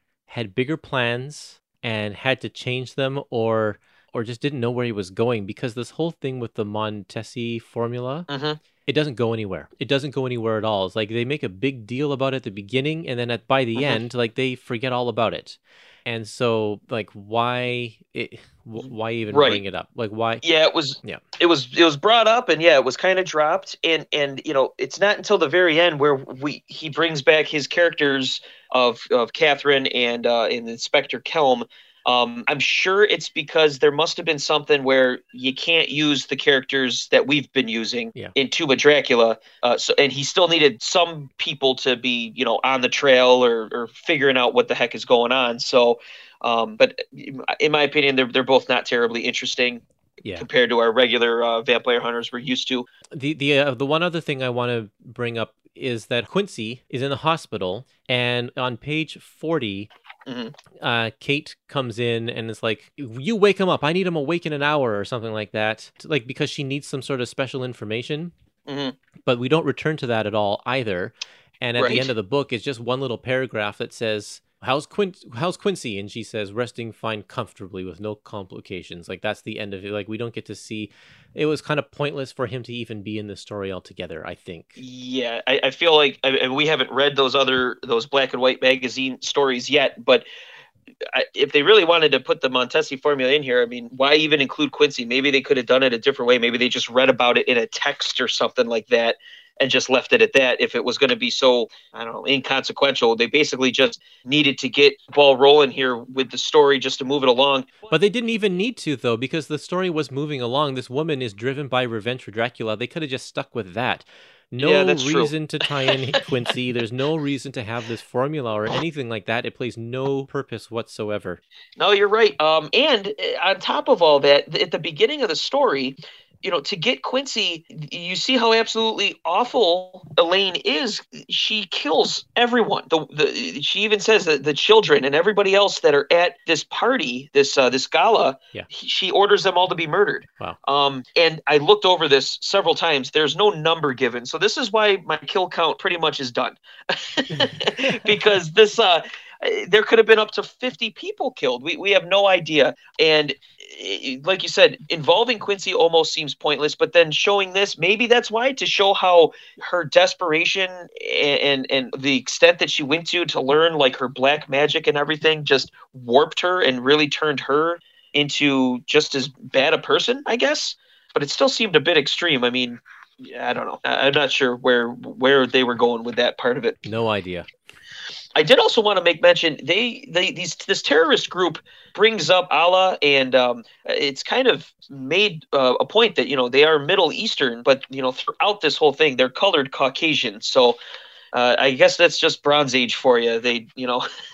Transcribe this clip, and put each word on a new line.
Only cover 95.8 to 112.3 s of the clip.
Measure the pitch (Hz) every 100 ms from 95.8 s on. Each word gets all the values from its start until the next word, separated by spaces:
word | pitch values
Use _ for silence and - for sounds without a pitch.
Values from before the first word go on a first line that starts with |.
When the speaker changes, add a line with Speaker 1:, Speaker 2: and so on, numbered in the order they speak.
Speaker 2:
it | 135
a | 117
different | 139 135 120
way. | 123
Maybe | 117 117
they | 123
just | 127 -
read | 120 131
about | 123 123 120
it | -
in | 120
a | 113
text | - 143 139 - -
or | 120
something | - 117 - 117
like | 117 -
that | 117 117 - - - _ -
and | 131
just | 131 -
left | 127 -
it | -
at | -
that | - 127 -
if | 120
it | 120 117
was | 113
gonna | 135 120
be | 120
so, | - 131 123 110 - _
I | 113 113
don't |
know, | 110 -
inconsequential. | 135 - 135 - - 139 131 117 113
They | 117
basically | 147 147 127 131
just | 120 127 - _ -
needed | 123 147 139 131
to | 127
get | 139 143 - -
the |
ball | - 143 131
rolling | 139 147 139
here | 135 131 120
with | 127 131 123
the | 123
story | - 156 143 139
just | 135 -
to | 127
move | 143
it | 131
along. | 120 139 135 131 _ -
Speaker 1:
But | 160
they | 202
didn't | 214 233
even | 226 208 180
need | 226 -
to, | 160 131
though, | 127 113
because | 131 165 135
the | 151
story | - 180 185
was | 156 147
moving | 131 151 143
along. | 120 135 147 131
This | -
woman | 127 160 139
is | 123
driven | 101 120 135 139
by | 127
revenge | 127 113 104 127
for | -